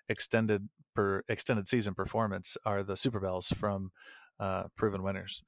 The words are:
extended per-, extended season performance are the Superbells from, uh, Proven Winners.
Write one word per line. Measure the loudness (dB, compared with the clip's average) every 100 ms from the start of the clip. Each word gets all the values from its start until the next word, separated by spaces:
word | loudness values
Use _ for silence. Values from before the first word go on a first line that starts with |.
| -4
extended | 0 2 4 2 0 -2 _ _
per-, | 0 0 0 0
extended | 0 2 2 2
season | 2 2
performance | -2 -4 -2 -2 0 0 0 -2
are | -2
the | 0
Superbells | 2 2 2 -4 -2 -2
from, | 0 0 -2 -6 -12 -20 -20 -20 -8
uh, | -4 -4 -6 -2
Proven | -2 0
Winners. | -4 -4 -6 -6